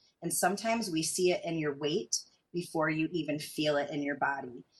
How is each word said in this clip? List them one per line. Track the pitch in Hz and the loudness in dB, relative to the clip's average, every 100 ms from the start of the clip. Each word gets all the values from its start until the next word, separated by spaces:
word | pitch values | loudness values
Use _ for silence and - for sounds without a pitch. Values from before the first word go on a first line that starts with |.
| _ _ | _ _
And | 170 | -4
sometimes | - 180 196 226 233 202 | 2 2 2 0 0 0
we | 160 | 0
see | 156 - 180 | 0 2 4
it | 170 | 4
in | 170 165 | 0 -2
your | 151 139 | -2 0
weight | 147 180 - - - _ _ | 0 0 0 -4 -4 _ _
before | 175 170 165 156 | -6 -4 0 2
you | 156 160 | 2 0
even | 170 151 151 | 0 -2 -2
feel | - - 151 143 | -4 -2 2 2
it | 139 | 0
in | 151 | -2
your | 143 139 | -2 0
body. | 135 139 127 120 - | 0 0 -6 -10 -16